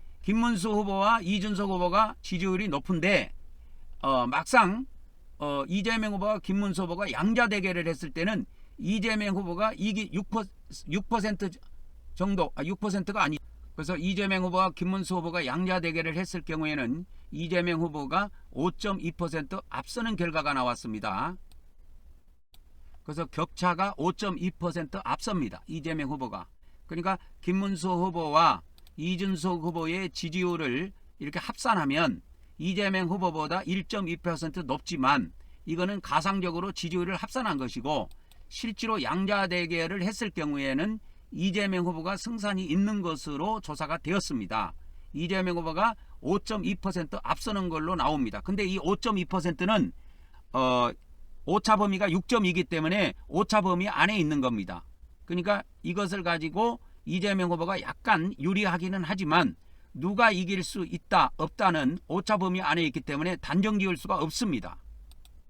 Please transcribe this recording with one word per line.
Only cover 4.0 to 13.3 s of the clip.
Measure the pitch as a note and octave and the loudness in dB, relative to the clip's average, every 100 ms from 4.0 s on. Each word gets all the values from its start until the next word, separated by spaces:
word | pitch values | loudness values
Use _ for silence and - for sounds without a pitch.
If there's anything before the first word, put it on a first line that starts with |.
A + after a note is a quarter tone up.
어, | C3+ B2+ B2 | 2 4 4
막상, | C#3+ D#3+ B3 F#3+ A3 C4 - - - - - | 0 6 6 6 4 -4 -10 -18 -20 -20 -6
어, | D3 C#3+ C#3 | -2 -2 0
이재명 | F#3+ A3 A3+ G#3+ | 0 2 2 0
후보와 | G3+ G#3 G#3+ | 0 0 -2
김문수 | - G3 G3+ E3+ | 0 0 0 0
후보가 | F3+ F3 G3 | -2 -2 -4
양자 | A#2+ F#3+ A#3 A#3 | 0 2 4 4
대결을 | G#3 F#3 F3 E3 | 4 0 0 0
했을 | D#3 D#3+ | -2 -4
때는 | D#3+ F#3 G#3+ - - - - | -2 0 0 -2 -10 -20 -6
이재명 | G3+ G#3+ A3 A3 G#3 F#3+ | 0 0 2 0 2 0
후보가 | F3+ F3 A3 D3+ | -2 0 0 0
이기-, | G#3 G3+ G3+ | -2 0 -2
육 | D#3+ G3 | -4 -2
퍼, | A3 G3 - - - - | -2 -4 -8 -16 -14 -4
육 | F3+ - | -4 0
퍼센트 | A3+ G#3+ G3+ G3 - - - - - - | 0 0 0 -4 -6 -14 -16 -16 -16 -14
정도, | - G2 G2 D#3+ | -2 0 2 0
아, | - | 0
육 | D3+ F#3+ | -4 -2
퍼센트가 | G#3 G3 F#3 G3+ | 0 0 -2 0
아니-, | D3 | 0